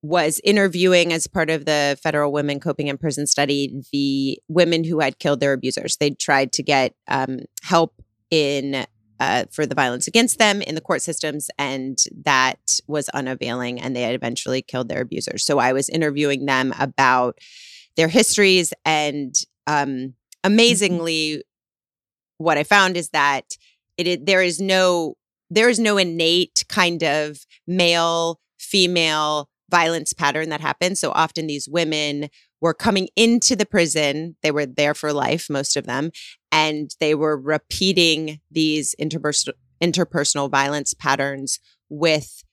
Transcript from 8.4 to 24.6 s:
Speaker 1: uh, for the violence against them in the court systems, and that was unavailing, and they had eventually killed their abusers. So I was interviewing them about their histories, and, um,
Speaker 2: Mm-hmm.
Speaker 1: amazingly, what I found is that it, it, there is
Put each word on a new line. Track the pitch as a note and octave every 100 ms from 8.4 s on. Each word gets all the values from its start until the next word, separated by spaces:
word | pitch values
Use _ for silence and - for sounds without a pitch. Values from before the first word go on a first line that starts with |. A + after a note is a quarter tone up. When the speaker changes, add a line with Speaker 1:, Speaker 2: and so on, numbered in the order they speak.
| D3 C#3+ C3+ C3+ A#2 _ _ _
Speaker 1:
uh, | C3+ A#2+ -
for | - D3
the |
violence | C#3 C3 B2 -
against | A3+ A#3+ -
them | G#3+ G3+
in | - D#3
the |
court | - E3
systems, | - D#3+ D#3 D3 - -
and | C#3+ C3+ C3 B2+ - -
that | - C3+ C3 - - - -
was | D3 C#3
unavailing, | C#3 C3 C3 - B2 B2 B2
and | B2+ B2
they |
had | A#2+
eventually | B2 A#2 A#2 - C3
killed | - B2+ B2
their | -
abusers. | B2 - - -
So | - C#3+
I | B2
was | C3 C#3
interviewing | E3 D#3 C#3+ D3 C#3 C#3
them | C3 C3 -
about | C3+ - C3+ B2+ B2 - - - - - _ -
their | D#3+
histories, | F3+ - - G3 F#3 E3+ - -
and, | D#3 D3 D3 C3+ - - _ -
um, | D3 C#3
Speaker 2:
Mm-hmm. | C3 C3 - _ -
Speaker 1:
amazingly, | F#3+ G#3 A#3 A3+ G3 F3 E3 D#3+ D#3 D3+ - _ _ _ _ _ _ _ _ _
what | D#3 D3+
I |
found | D3+ G3+ F#3 F3
is | E3
that | D#3 C#3+ C#3 - - _ _ _ -
it, | F3
it, | F3 D3+
there | F#3+
is | F#3 D#3